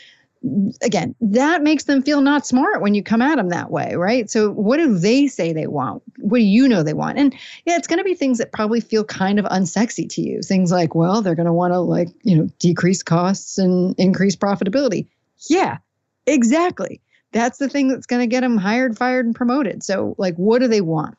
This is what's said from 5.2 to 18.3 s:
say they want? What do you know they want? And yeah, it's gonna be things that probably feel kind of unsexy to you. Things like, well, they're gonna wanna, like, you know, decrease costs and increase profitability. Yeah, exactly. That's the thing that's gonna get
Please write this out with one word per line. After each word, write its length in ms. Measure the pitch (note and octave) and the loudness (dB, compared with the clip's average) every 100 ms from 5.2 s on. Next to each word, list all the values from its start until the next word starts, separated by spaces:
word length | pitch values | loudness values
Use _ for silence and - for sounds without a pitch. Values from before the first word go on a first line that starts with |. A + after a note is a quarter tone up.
| C#4+ | 2
say 260 | - E3+ | 0 -4
they 140 | D#3+ C#3+ | -4 -4
want? 360 | C#3+ B2+ - - - | -4 -6 -8 -16 -8
What 200 | G3+ A#3+ | 0 2
do 60 | |
you 220 | G#3 A3 C4+ | 4 6 4
know 160 | G3+ | 4
they 120 | D3+ | 0
want? 240 | D#3 D3+ - | -2 -4 0
And 160 | C#4+ - - - - | 0 0 -12 -10 -2
yeah, 100 | E4+ | -2
it's 100 | - | 0
gonna 160 | E4+ | -2
be 100 | F#4+ | -2
things 240 | F4 C4+ A#3 | -2 0 -2
that 120 | - | -4
probably 300 | - G#3+ A#3 | -4 -2 -2
feel 240 | - A3 | -2 -2
kind 340 | G#3 - F#3+ G#3 | -2 -2 0 0
of 60 | F#3+ | 0
unsexy 640 | F#3+ F3+ F#3+ A#3 - - | 0 -2 0 -2 -2 -8
to 140 | - | -6
you. 180 | E3 - | -6 -4
Things 320 | - F#3+ F3+ | -2 2 2
like, 220 | F3+ E3 | 2 0
well, 260 | E3 E3+ G#3+ | 0 0 0
they're 140 | F#3+ | 0
gonna 180 | E3 E3+ | 0 0
wanna, 280 | E3+ F3+ F3+ | 0 0 0
like, 260 | E3+ E3 E3+ - | 0 -2 -4 -4
you 120 | A#3 D#3+ | 0 2
know, 120 | - - | 2 -2
decrease 440 | F3 E3+ F3 F#3+ | -2 0 0 0
costs 560 | - E3 F3+ G3 - - | 0 0 0 -2 -6 -2
and 360 | F#3 F3+ F#3 - | 0 2 0 0
increase 360 | F#3+ F3 G3 | 0 2 0
profitability. 720 | - G3+ G3 G3 B3+ C4+ E3+ - _ _ _ - | 0 -2 -2 -2 0 0 -2 -6 _ _ _ -2
Yeah, 260 | F4 C#4+ - _ _ _ _ - | 0 0 -4 _ _ _ _ 0
exactly. 760 | D4 A#3 D#4 F4 - - - _ _ _ | 2 4 2 0 -2 -10 -12 _ _ _
That's 260 | G#3+ A#3+ - | -2 -2 -2
the 100 | C#4 | -4
thing 200 | C#4 C4 | 0 0
that's 180 | C4 - | 0 -2
gonna 200 | B3 | -2
get 160 | A#3+ | 0